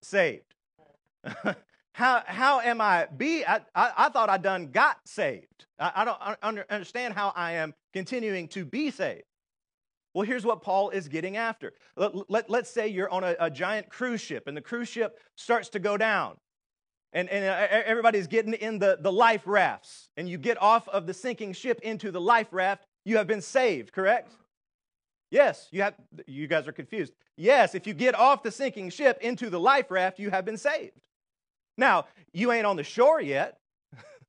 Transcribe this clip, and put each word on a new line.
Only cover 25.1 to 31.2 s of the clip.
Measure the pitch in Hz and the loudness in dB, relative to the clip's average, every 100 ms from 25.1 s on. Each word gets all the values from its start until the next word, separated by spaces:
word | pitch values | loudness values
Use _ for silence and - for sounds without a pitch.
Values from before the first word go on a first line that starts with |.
| _ _ | _ _
Yes, | 240 269 147 - | 4 4 2 -6
you | 190 | -2
have, | 196 - _ 151 - | -2 -4 _ -20 -16
you | 135 151 | -10 -2
guys | 156 143 | -2 -2
are | |
confused. | 151 143 185 147 _ _ - | -8 -10 -8 -8 _ _ -2
Yes, | 180 277 202 | 4 6 6
if | 190 208 | 0 -8
you | 156 | 0
get | 254 | 2
off | 214 254 269 | 4 4 4
the | 233 | 0
sinking | - 269 - 185 | -6 -6 -6 -10
ship | - 285 - | 2 2 2
into | 226 247 240 | -2 -6 -4
the | 175 | 2
life | 208 277 - | 4 4 2
raft, | 185 185 190 | 0 0 -2
you | 202 | -4
have | 190 185 | -2 -4
been | 220 | -4
saved. | 285 302 - - _ _ | -4 -4 -6 -18 _ _